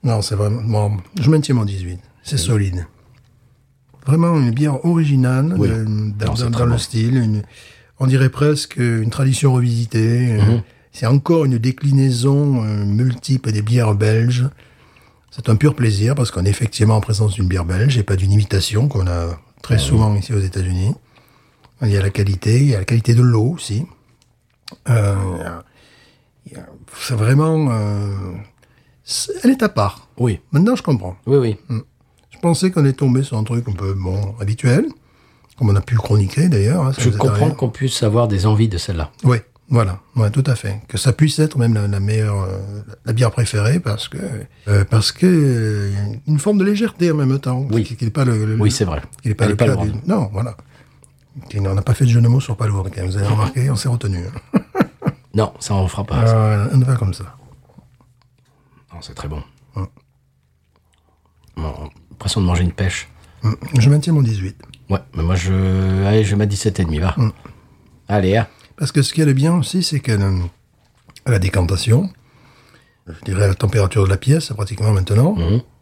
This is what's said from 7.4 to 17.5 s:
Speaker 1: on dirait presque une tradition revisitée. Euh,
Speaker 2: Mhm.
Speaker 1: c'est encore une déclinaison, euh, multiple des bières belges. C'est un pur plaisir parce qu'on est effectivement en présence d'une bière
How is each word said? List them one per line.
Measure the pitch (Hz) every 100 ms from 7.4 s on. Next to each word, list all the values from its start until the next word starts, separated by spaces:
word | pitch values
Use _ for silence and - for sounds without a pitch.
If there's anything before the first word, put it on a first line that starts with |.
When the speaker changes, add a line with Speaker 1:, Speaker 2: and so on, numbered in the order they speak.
| 104 - - - _ _
Speaker 1:
on | 131
dirait | 131 131
presque | - 147 147 - -
une | 120 113 110
tradition | 113 135 127 143
revisitée. | 127 123 117 117 113 110 120 123 107
Euh, | 104 117
Speaker 2:
Mhm. | - _ _
Speaker 1:
c'est | - 113
encore | 139 139 165 143
une | 123
déclinaison, | 120 127 143 139 135 123 127 139 147 131
euh, | 110 104 101
multiple | 104 131 120 - 131 -
des | 107
bières | 104 120 113 101
belges. | 107 110 117 123 131 - - _ _ _ _ _ _
C'est | - -
un | 110
pur | 147 -
plaisir | 120 98 107 143
parce | 120
qu'on | - 95
est |
effectivement | 101 113 - 107 110
en |
présence | 101 104 107
d'une | 95
bière | 92